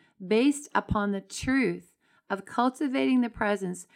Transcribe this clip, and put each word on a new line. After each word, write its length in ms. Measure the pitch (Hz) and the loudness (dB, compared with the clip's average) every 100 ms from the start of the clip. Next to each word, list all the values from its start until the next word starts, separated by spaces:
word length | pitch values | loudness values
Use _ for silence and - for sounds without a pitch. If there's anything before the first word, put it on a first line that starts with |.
| _ _ | _ _
based 440 | 185 220 269 285 - | 0 4 4 2 -2
upon 360 | - - 214 202 | -4 -2 -2 -2
the 100 | 196 | -4
truth 760 | 190 - 254 269 220 175 - _ _ _ _ | -8 -8 -2 0 0 -2 -10 _ _ _ _
of 140 | 196 | -8
cultivating 760 | - - 254 - 294 262 269 254 | -4 -2 0 0 -2 0 2 2
the 60 | 240 | 2
presence 600 | - 214 202 190 180 - | 0 -2 0 -2 -8 -12